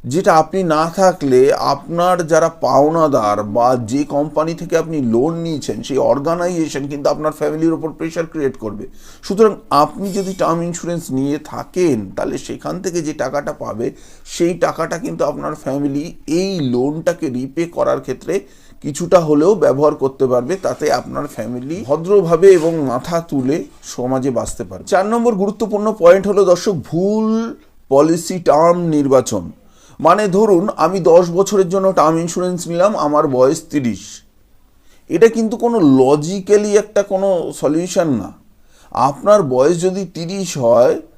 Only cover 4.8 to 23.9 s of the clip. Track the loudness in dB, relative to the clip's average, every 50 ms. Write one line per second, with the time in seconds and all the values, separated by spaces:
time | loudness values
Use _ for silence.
4.8 | -2 -2 -4 -4 -2 0 2 2 2 0 -2 -4 -6 -6 -6 -6 -6 -8 -8 -8
5.8 | -6 -4 -2 0 2 2 2 2 0 -2 -2 -2 -2 -4 -2 -2 -4 -4 -4 -8
6.8 | -8 -8 -8 -4 -2 -2 -2 0 -4 -6 -4 -2 -4 -4 -2 0 0 0 0 -2
7.8 | -6 -10 -8 -8 -10 -8 -6 -6 -8 -6 -6 -4 -4 -4 -4 -4 -10 -10 -10 -10
8.8 | -14 -14 -16 -20 -20 -20 -20 -20 -8 -8 2 4 4 2 2 -2 -6 -2 2 2
9.8 | 2 0 -2 -8 -10 -6 -6 -6 -6 -6 -4 -4 -2 -2 -2 -2 -4 -6 -8 -8
10.8 | -8 -6 -8 -8 -6 -6 -4 -4 -2 -2 -4 -6 -8 -12 -12 -12 -14 -8 -4 0
11.8 | 0 2 0 0 -4 -8 -6 -6 -6 -6 -6 -8 -10 -10 -12 -10 -8 -8 -8 -6
12.8 | -8 -6 -6 -4 -6 -6 -6 -6 -6 -4 -4 -6 -6 -6 -10 -10 -10 -10 -8 -6
13.8 | -6 -6 -8 -10 -20 -20 -20 -20 -20 -16 -4 -2 -2 -2 0 0 -2 -2 -2 -4
14.8 | -6 -6 -6 -8 -8 -10 -4 -4 -4 -4 -4 -6 -8 -10 -10 -8 -8 -6 -4 -4
15.8 | -4 -2 -4 -4 -6 -8 -14 -16 -8 -4 -2 -2 -2 -2 -4 -4 -2 -2 0 0
16.8 | 0 -2 -4 -2 -4 -4 -4 -2 -6 -6 -6 -6 -8 -8 -6 -6 -6 -6 -4 -4
17.8 | -2 -2 -2 -4 -4 -8 -10 -10 -6 -6 -6 -6 -6 -8 -20 -20 -20 -20 -20 -12
18.8 | -10 -10 -8 -6 -2 4 4 4 4 4 2 4 4 4 4 4 2 2 2 4
19.8 | 2 2 2 2 -4 -4 0 0 0 2 2 0 0 -2 -6 -4 -4 -6 -6 -4
20.8 | -2 -2 -2 -2 -4 -6 -8 -8 -8 -8 -8 -10 -8 -8 -8 -10 -8 -10 -10 -10
21.8 | -4 -2 -2 -2 0 2 2 2 4 4 2 6 8 8 6 6 4 0 0 0
22.8 | -2 -2 -4 -4 -6 -4 -4 -4 -4 -4 -6 -4 -2 -2 -2 -2 -4 -10 -16 -20
23.8 | -18 -16